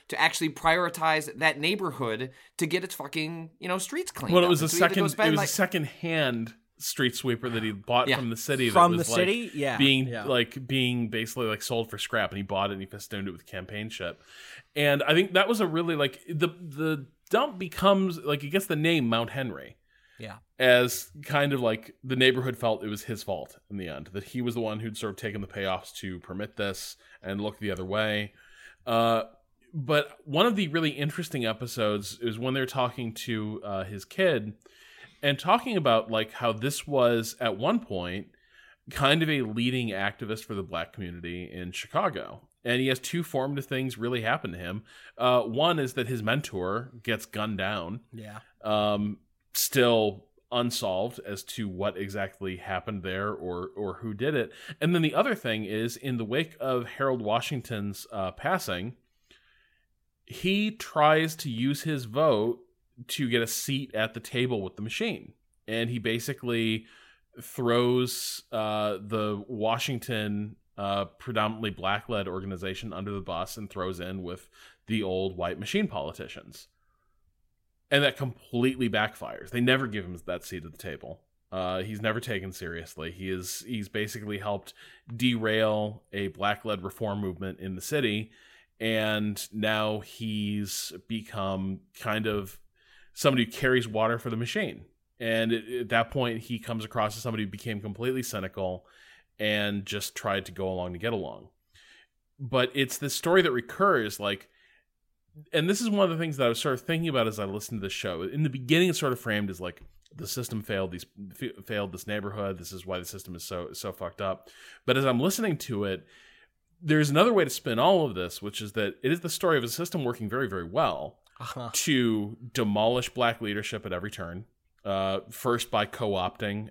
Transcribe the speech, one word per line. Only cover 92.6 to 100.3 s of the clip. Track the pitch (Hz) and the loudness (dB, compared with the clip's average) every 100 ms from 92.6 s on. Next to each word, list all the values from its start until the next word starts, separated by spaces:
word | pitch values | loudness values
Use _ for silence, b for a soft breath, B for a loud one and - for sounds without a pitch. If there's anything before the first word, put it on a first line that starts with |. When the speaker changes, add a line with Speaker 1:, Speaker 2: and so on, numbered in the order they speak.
| - _ b b b | -20 _ b b b
Speaker 2:
somebody | - 143 127 | 0 2 4
who | 113 | 0
carries | - 131 127 113 | 2 2 2 2
water | 107 110 117 | 0 2 0
for | 123 | -2
the | 113 | -4
machine. | 120 214 165 - - _ _ - | -2 -2 -4 -6 -16 _ _ -6
And | 113 113 113 | 0 2 2
it, | 113 107 123 | 0 -2 -6
at | 110 | 2
that | 117 117 | 2 2
point, | 139 120 113 | 0 0 -2
he | 110 113 | -6 -8
comes | - 113 107 | -6 -6 -4
across | 117 107 | 0 0
as | 107 | 0
somebody | 123 110 | -4 -2
who | 101 | -2
became | 101 117 104 | -4 -6 -6
completely | 104 98 123 131 | -6 -4 -2 0
cynical | 120 104 92 104 92 90 _ b b b b - | -2 -4 -4 -4 -4 -4 _ b b b b -2
and | 107 104 104 101 | 0 2 2 -2
just | 98 104 - - | -4 -6 -6 -4
tried | 107 | -2